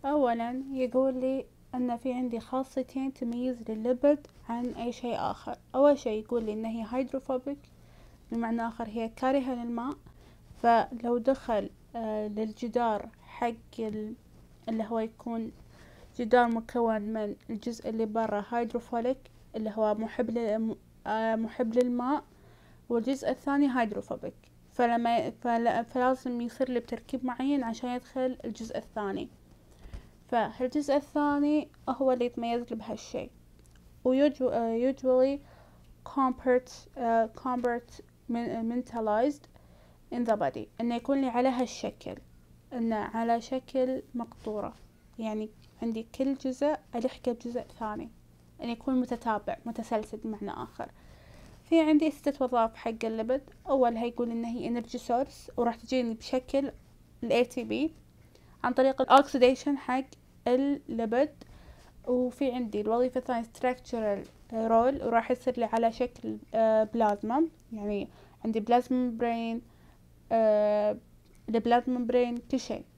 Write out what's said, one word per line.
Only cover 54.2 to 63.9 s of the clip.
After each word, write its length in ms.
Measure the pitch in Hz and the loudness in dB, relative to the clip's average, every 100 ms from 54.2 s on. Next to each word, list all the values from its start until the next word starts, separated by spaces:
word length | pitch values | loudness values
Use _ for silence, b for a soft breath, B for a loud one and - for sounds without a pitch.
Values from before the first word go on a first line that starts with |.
| 240 | -4
إن 140 | 233 233 | -2 -4
هي 360 | 240 - 240 | -6 -4 -4
energy 160 | 233 247 | -4 -10
source، 540 | - 247 294 - - - | -2 0 0 -6 -10 -2
وراح 180 | 233 233 | -2 -2
تجيني 380 | - 262 233 | -2 0 0
بشكل 580 | 226 - 254 254 277 269 - - - - - | -6 -4 -4 0 -2 -2 -8 -20 -20 -20 -10
ال 220 | 233 226 240 | 0 2 2
A 20 | |
T 80 | - | -2
P 180 | 220 220 311 - - - b b b b | -4 -2 -2 -4 -20 -20 b b b b
عن 100 | 247 | -2
طريق 280 | 247 262 269 | 4 4 4
الأكسديشن 760 | 254 262 285 269 247 262 - 277 | 8 8 8 6 4 4 -2 -4
حق 260 | - 254 262 - - - - | -2 -4 -4 -14 -20 -8 0
الليبيد. 840 | 247 277 285 - 226 226 233 294 - - B B B B B - | 2 2 -2 -4 -4 0 2 0 -2 -20 B B B B B -2
وفي 440 | 247 254 240 277 | 0 0 0 -2
عندي 300 | 247 233 208 | -2 -4 -2
الوظيفة 380 | 208 233 254 254 | 0 2 2 0
الثانية 240 | 254 240 | -2 -4
structural 840 | 226 - 254 254 - | -4 -4 -2 -2 -6